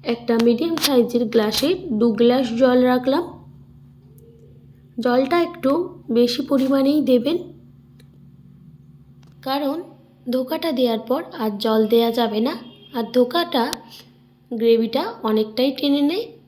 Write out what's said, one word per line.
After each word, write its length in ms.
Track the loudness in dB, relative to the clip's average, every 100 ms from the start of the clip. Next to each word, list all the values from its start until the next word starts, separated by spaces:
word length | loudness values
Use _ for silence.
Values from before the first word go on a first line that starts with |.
একটা 300 | -4 -6 0 2
মিডিয়াম 320 | 2 2 -2 -2
সাইজের 460 | 2 2 2 0 0
গ্লাসে 360 | 0 0 0 -2 -2 -4 0
দু 100 | 0
গ্লাস 320 | 4 4 4 0 2
জল 220 | 4 4
রাখলাম। 400 | 4 2 0 -2 -2 -12 -20 -20 -20 -20 -20 -20 -20 -20 -20 -20 -20 -20 -20 -20 -16 -6
জলটা 400 | 0 0 2 0
একটু 300 | 0 -2 -2 0 -2 -10 -2
বেশি 320 | 2 2 0
পরিমাণেই 580 | -2 0 2 2 2 2
দেবেন, 360 | 2 2 2 -4 -6 -18 -20 -20 -20 -20 -20 -20 -20 -20 -20 -20 -20 -20 -20 -20 -20 -20 -20 -12
কারণ 360 | -4 -2 -2 -4 -10 -20 -20 _ -4
ধোকাটা 420 | -4 -2 -4 -4
দেওয়ার 300 | 0 0 0 -2
পর 160 | -4 -4 -6
আর 100 | -6 -2
জল 240 | 0 2 4
দেয়া 220 | 4 2
যাবে 280 | 0 -2 0
না, 120 | -2 -4 -14 -20 -12
আর 100 | -8 -2
ধোকাটা 500 | 0 2 0 -2 -2 -2 -6 -14 -20 -20 _ _ _ _
গ্রেভিটা 520 | -2 2 2 2 -2 -4 -6
অনেকটাই 480 | -2 0 0 0 -2 0
টেনে 260 | 0 2
নেয়। 240 | 2 -2 -6 -14